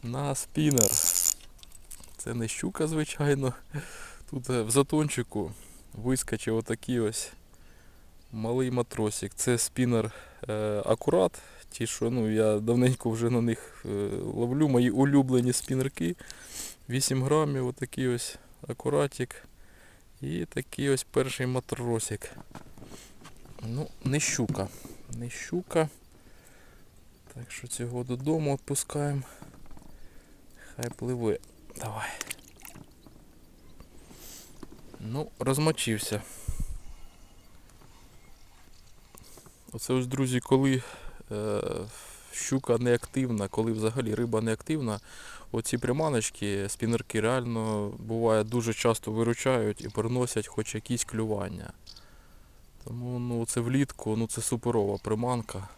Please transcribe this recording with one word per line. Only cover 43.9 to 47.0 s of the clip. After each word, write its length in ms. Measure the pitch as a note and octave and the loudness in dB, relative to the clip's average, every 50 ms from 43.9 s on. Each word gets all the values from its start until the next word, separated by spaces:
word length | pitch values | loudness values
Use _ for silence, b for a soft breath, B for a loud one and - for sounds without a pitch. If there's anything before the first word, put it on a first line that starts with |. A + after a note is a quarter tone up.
| A2+ C3+ A#2+ A2 G#2+ | 0 0 0 0 0
риба 260 | B2 A#2+ A#2 A2 A2 | 0 0 2 2 0
неактивна, 600 | A2+ A2+ A2 - - - D#3+ D#3 C3 A2+ G#2 G2+ B B B B B B B B B B | 2 0 -2 -2 -2 -4 -2 -2 0 -2 -2 -4 B B B B B B B B B B
оці 260 | - A2+ - - - A#2+ | -4 -4 0 0 -2 0
приманочки, 880 | - B2+ B2 D3 D#3+ D3+ C#3 A2+ G#2+ - - - G#2 G2+ G2+ G2+ G2 G2 | 2 0 2 2 2 2 2 2 0 -2 -4 -4 -2 0 0 0 -2 -4
спінерки 520 | - - A2+ A2 A#2 A2+ | -2 -2 0 2 2 0